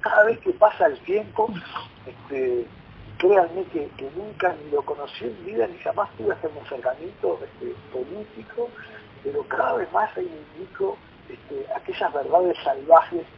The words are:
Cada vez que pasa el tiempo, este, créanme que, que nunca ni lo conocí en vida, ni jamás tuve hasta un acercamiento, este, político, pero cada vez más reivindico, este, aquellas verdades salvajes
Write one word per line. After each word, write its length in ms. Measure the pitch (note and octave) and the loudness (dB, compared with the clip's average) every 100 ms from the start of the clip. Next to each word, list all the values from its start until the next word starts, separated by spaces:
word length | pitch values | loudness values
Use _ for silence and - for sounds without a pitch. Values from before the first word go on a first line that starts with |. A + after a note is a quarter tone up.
Cada 220 | G#3+ G#3 G#3+ | 2 6 6
vez 140 | A#3 | 4
que 120 | F#3+ | -2
pasa 360 | F3+ G#3+ - E3+ | 6 6 6 2
el 120 | B2 | 2
tiempo, 480 | - G3+ G#3+ - A3 F#3 - - - - - | -2 -2 -2 -2 0 -2 -10 -12 -14 -16 -18
este, 600 | - - C#3 C3 B2 A#2 - - - - - | -18 -8 -2 0 0 -4 -12 -20 -20 -18 0
créanme 460 | F#3 G3 E3+ F3 F#3 | 6 6 6 0 -6
que, 240 | E3 C#3+ - | -6 -6 -8
que 120 | C3+ D#3+ | -10 -10
nunca 400 | G#3 - F#3 D#3+ | -12 -2 -2 -2
ni 80 | D3 | -4
lo 100 | D3 | -4
conocí 420 | C#3 D3 C#3+ - - | -2 -8 -8 -8 -10
en 200 | G#3+ F4 | -8 -8
vida, 220 | A3+ F4+ | -2 -2
ni 100 | F4 | -2
jamás 300 | A4+ - - - | -6 -2 -4 -2
tuve 160 | A3+ | -4
hasta 140 | - - | -2 -6
un 180 | D4 - | -8 -12
acercamiento, 760 | - - - D#3+ G3+ G3 D#3+ | -4 -4 -4 -10 -4 -2 -2
este, 320 | - - B2 A#2+ - | -6 -12 -12 -12 -10
político, 760 | B2+ C3+ G3 G#3+ A3+ A3 - A#3+ - - - - - | -8 -8 -10 -12 -16 -12 -8 -8 -8 -18 -18 -20 -10
pero 200 | - A4 - | -6 -6 -4
cada 240 | - - | 0 2
vez 180 | - - | 2 0
más 220 | F#3+ G#3+ - | 0 0 -2
reivindico, 840 | F3+ E3 D4+ - - - G4 G3+ - - - | -8 -8 -16 -14 -14 -2 -2 -2 -14 -20 -18
este, 380 | - - D3 - | -18 -10 -10 -6
aquellas 400 | - - F#3 F#3 | -6 -6 -2 0
verdades 440 | C#3+ C3+ E3 F3+ E3 | 0 4 4 4 2
salvajes 640 | - C3+ C#3 E3 - E3+ D#3+ | 0 -2 8 8 8 -4 -6